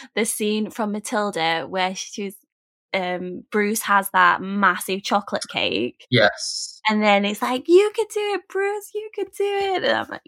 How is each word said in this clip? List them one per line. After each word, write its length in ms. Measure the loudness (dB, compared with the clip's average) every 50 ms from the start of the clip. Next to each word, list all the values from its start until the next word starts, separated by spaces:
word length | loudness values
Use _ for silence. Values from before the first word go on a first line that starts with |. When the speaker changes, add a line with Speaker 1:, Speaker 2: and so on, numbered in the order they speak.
| -12 -6 -4
Speaker 1:
the 100 | -2 -2
scene 440 | -2 -2 -2 -2 -2 0 -2 -2 -4
from 220 | -4 -4 -4 -4
Matilda 720 | -4 -6 -6 -4 -2 -2 -2 -2 -2 0 0 0 0 -2 -4 -4
where 260 | -2 -2 -2 -2 -2
she's, 420 | -6 -10 -12 -10 -8 -8 -8 -10 -12 _ _ _ _ _ _ _ _ _ -6 -4
um, 500 | -4 -2 -2 -4 -4 -6 -8 -10 -10 -10 -4
Bruce 320 | 0 0 0 0 0 -2
has 260 | 0 2 2 2 2 2
that 300 | 4 6 6 6 4 2
massive 600 | -2 -2 0 2 4 2 2 2 -2 -4 -4 -4
chocolate 420 | -2 0 0 0 0 -2 -6 -6 -6 -4
cake. 560 | -4 -2 -2 -2 -2 -2 -4 -4 -6 _ -6 0
Speaker 2:
Yes. 680 | 4 4 4 4 2 0 -8 -8 -8 -8 -10 -12 -10 -4 -2 0
Speaker 1:
And 140 | 2 4
then 220 | 4 4 4 4 2
it's 160 | 0 -2 -4
like, 260 | -4 -4 -4 -2 2 6
"You 220 | 6 8 6 6 0
could 120 | -2 -4 -2
do 80 | -2 -4 -2 -2 -2
it, 140 | -4 -6 -6
Bruce, 420 | -4 -2 -2 -2 -2 -4 -8 -8 -10
you 160 | -8 -8 -8 -8
could 160 | -8 -8 -6 -4
do 80 | -2 -2
it." 400 | 0 0 0 0 0 0 0 0
And 80 | 0 0
I'm 140 | 0 -2 -6
like, 140 | -10 -14 _